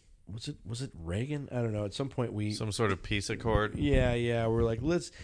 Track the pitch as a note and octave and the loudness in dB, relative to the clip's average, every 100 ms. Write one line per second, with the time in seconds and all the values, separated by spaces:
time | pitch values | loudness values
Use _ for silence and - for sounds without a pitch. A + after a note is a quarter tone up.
0 | - - - G#2+ - D3+ F2+ A#2 C3 E2+ | -20 -20 -14 -10 -10 -10 -10 -8 -8 -8
1 | E2 F#2+ C3 D3 C#3 B2 A#2 G#2+ G2+ - | -4 -2 -2 -4 -4 -2 0 0 -2 -4
2 | C#3 - A#2 G#2+ G#2 G#2 A2 G2+ A2 F#2 | -4 -2 -2 -2 -2 -2 -4 2 2 2
3 | - G#2 G2 G#2 A#2 G#2 G#2+ - D3 C3 | 0 -2 0 -2 2 4 2 2 4 6
4 | B2+ A#2+ A#2+ A#2 A2+ A2+ A#2 A2+ C#3 F3 | 4 2 2 2 2 2 2 0 0 0
5 | - - | -2 -10